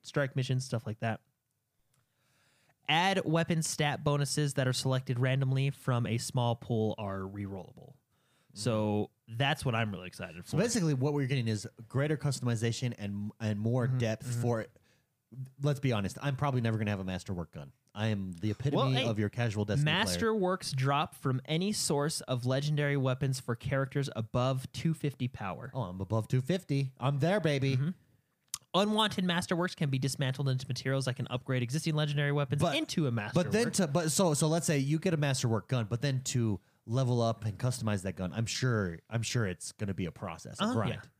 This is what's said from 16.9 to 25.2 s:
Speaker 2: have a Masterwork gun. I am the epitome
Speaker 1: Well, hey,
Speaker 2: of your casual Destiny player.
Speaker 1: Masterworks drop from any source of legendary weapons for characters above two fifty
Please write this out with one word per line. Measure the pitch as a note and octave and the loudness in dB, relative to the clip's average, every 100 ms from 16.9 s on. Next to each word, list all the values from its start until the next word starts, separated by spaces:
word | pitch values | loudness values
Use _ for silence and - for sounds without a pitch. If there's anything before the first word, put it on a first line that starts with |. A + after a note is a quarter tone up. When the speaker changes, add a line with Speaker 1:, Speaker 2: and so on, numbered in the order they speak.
Speaker 2:
have | G2+ | 0
a | |
Masterwork | F#2 F#2 - F2+ E2 | -2 -4 -4 -6 -6
gun. | D2+ C#2 _ _ | -10 -14 _ _
I | G#2 A2 | -2 0
am | G#2 F#2+ E2+ | 0 -4 -4
the | G#2+ | -4
epitome | G#2 C#3+ - | -2 0 2
Speaker 1:
Well, | C3+ | 2
hey, | C3 C4 | 2 0
Speaker 2:
of | G#2+ | 0
your | G#2 | 0
casual | B2 A#2+ G#2 | 0 -2 0
Destiny | G#2 A#2+ D3+ | 0 2 2
player. | E3+ | 2
Speaker 1:
Masterworks | G#3+ F3 A3+ A3 F3+ F#3 - | 0 0 0 2 0 -2 -4
drop | C3 C3+ C#3+ D#3+ | 0 2 2 0
from | - C#3 B2+ - | -2 -2 -2 -2
any | D#3 G3 | -2 0
source | G#3 - C#3+ D3 - | -2 0 2 0 -2
of | - B2+ | -4 -2
legendary | B2 C3 D3 D3 C#3+ C#3+ | 0 0 2 2 2 2
weapons | C3 B2+ C3+ C3 | 2 0 -2 -2
for | - | -4
characters | A#2 - C3+ C3+ D3 C#3 A2 | -4 0 0 0 -2 -2 -4
above | A2 B2 B2+ C3 C3 | -2 2 2 0 -4
two | - E3 | -2 -2
fifty | D#3 D3 - | 0 -4 -2